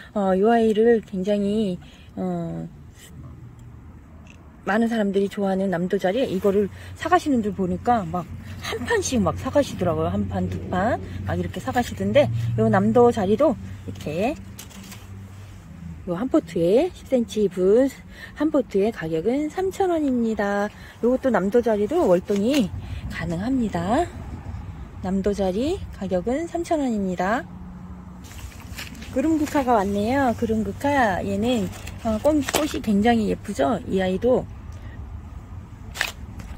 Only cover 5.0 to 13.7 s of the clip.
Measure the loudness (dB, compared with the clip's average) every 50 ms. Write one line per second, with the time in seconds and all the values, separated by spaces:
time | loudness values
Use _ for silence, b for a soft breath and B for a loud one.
5 | 2 2 2 2 2 0 0 0 0 2 2 2 2 2 0 0 0 0 0 2
6 | 2 2 2 2 0 0 0 2 2 2 4 4 2 0 B B B B B -6
7 | 0 4 4 4 4 4 2 2 2 0 -2 -2 -2 -2 -2 -2 2 2 2 2
8 | 2 -2 -4 -6 -6 -6 -10 -12 B B B B B -6 -6 -4 -2 0 0 0
9 | 0 0 2 2 2 2 0 0 -2 0 4 4 2 2 0 0 0 2 2 2
10 | 0 0 0 0 -2 -2 -2 -2 -2 -2 -2 -4 -4 -2 0 0 2 2 0 -2
11 | B B B B B -4 -2 -2 -2 -4 -6 -6 -6 -2 0 0 0 -2 -2 -2
12 | 0 4 6 6 6 6 B B B B B 2 4 4 4 4 4 6 6 8
13 | 8 6 6 4 2 2 4 6 4 4 4 2 -4 B